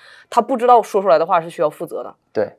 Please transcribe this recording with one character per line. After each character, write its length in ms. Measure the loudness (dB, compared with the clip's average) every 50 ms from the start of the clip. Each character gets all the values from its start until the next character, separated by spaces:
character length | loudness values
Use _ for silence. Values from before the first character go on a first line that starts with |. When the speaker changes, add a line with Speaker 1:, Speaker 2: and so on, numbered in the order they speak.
| _ -20 -20 -20 _ _
Speaker 1:
他 100 | -2 -2
不 160 | -2 -2 -4 -2
知 80 | 4
道 160 | 4 4 4
说 180 | 4 2 -4 -2
出 100 | 2 2
来 100 | 2 2
的 60 | 2
话 140 | 0 0 -2
是 80 | -2 -4
需 140 | -6 -4
要 80 | -4 -4
负 160 | -4 -6 -12
责 180 | -12 -10 -12 -12
的。 80 | -14 -18 _ _ _ _
Speaker 2:
对。 160 | -4 -4 -4 -6